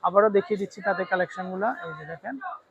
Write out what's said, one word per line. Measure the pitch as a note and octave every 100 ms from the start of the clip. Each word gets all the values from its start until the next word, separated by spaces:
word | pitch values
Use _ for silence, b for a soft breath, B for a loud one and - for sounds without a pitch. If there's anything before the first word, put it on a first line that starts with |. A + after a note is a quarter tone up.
আবারও | F3+ F#3+ G#3+
দেখিয়ে | G3+ G3 G#3
দিচ্ছি | G3 -
তাদের | G3 F3+ F#3
কালেকশনগুলো। | F#3 F3 - F#3 F#3 G#3+ C4 B4
এই | -
যে | D3+
দেখেন | E3 A3 C4+ - - _